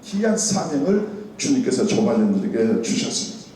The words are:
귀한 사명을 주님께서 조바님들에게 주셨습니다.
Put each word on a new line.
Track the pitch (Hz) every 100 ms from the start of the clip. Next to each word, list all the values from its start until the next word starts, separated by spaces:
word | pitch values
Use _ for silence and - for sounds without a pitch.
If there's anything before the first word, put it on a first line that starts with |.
귀한 | - 196 220 202
사명을 | - 190 - 143 156 208 208 - - -
주님께서 | 135 131 117 - 104
조바님들에게 | 104 107 107 107 95 - 113 113 98
주셨습니다. | - - - - - - -